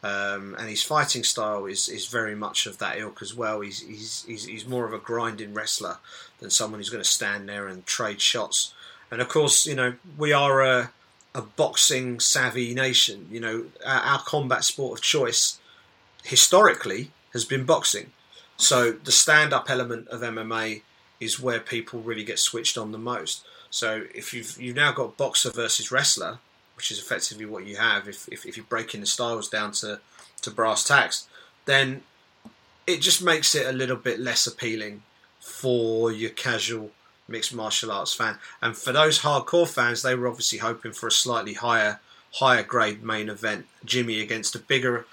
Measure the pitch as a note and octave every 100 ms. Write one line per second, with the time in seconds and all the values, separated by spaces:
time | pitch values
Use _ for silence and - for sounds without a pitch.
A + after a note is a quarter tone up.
0 | G2+ G2+ G2+ G2 G2 - A2 G#2 - D3+
1 | C#3+ B2+ A2 - G#2+ G#2 G2 G2 - G#2
2 | - A#2+ A2 G#2 G#2 - A2 G2 G2+ G2+
3 | G#2+ - G2 A#2 A2 G#2+ G2+ F#2+ - A2
4 | A2 - - A2 G#2 G#2+ A#2 B2+ A2+ G#2+
5 | A2 A#2 A2+ G#2+ G#2 G#2 G#2+ - F#2+ -
6 | - - - _ G2+ - A2 G#2+ G2 A#2
7 | F#2 - G#2 G2+ G2 G2+ G2 F#2 - -
8 | A2 G2+ - B2 G#2 - - - - -
9 | - A#2 B2 D#3+ D3 D3 D#3 C3+ B2 B2
10 | F3+ D3 D3+ C#3+ C#3+ C3+ C3 B2+ A#2+ _
11 | _ _ _ B2 G#2+ - D3 - - C3
12 | B2+ A#2+ - C3+ B2+ A#2 A#2+ B2 C3 B2
13 | - G2 E2+ A2+ A2+ A2+ A#2+ - C3 C3+
14 | C3 C#3 - D3+ C3 B2 - - C3 -
15 | - D3+ B2 A2+ - - - - _ _
16 | _ - - B2+ - F#3 G3+ - - G2
17 | C#3+ _ _ B2 A2+ C3+ B2+ - - G#2
18 | - _ _ - - - - B2+ A#2+ A2
19 | C#3+ - - D3+ D3+ C3+ - B2+ B2 A2+
20 | - A#2+ A#2+ A2+ A2 A2+ A2 G#2+ _ _
21 | _ _ A2 A#2 B2+ A#2 - A#2+ A2+ A#2+
22 | A2+ A2 G#2+ - - A#2 A#2 - G#2+ A2
23 | A#2+ A#2+ - - - - - - A2+ A2
24 | - A2 - B2 A2+ - B2 B2 D3 C#3
25 | A#2 - C#3 - B2+ A#2+ A#2 - - C3
26 | C#3+ - E2+ A#2 _ _ _ - - G#2+
27 | - G#2+ - G#2+ G#2+ G#2+ G2 G2+ A2+ G2+
28 | G2+ F#2+ - - - - G#2 A2+ A2+ G#2+
29 | G2 - A#2+ A2+ G2+ G#2+ G#2 G#2 G#2+ G2+
30 | _ - - - - G#2+ A2 G#2 - C#3+
31 | A2+ - - - - _ - C3+ C3 C3+
32 | - _ _ _ - _ _ _ - E3
33 | D#3+ - F3+ D#3+ - D3 B2+ B2+ B2+ B2+
34 | B2+ G#2+ B2 A#2 - - A#2 A2 G#2 G#2
35 | _ _ _ _ - - C3+ B2 A2+ A2+
36 | A#2 G#2+ A2 - B2+ A2+ - A2+ G#2+ _
37 | _ _ - A2+ - A#2+ A2 - A2 G2
38 | - - A2+ G#2 - - A#2 A2 C3+ C3+
39 | D#3 D3 D3 C#3 - F3 E3 - A#2+ A#2
40 | C3 B2+ B2 A2+ - A2 A2+ A2+ A2+ -
41 | A2+ - - A#2 G#2 F2+ A#2+ A2+ G#2 G#2
42 | _ - _ - C3+ A#2+ G#2 B2 G#2+ G#2
43 | A2+ A2 G#2+ G#2 A2 G#2 - _ G#2+ B2
44 | A#2 G#2+ G#2+ A2+ G#2+ - - C3+ B2+ A#2+
45 | -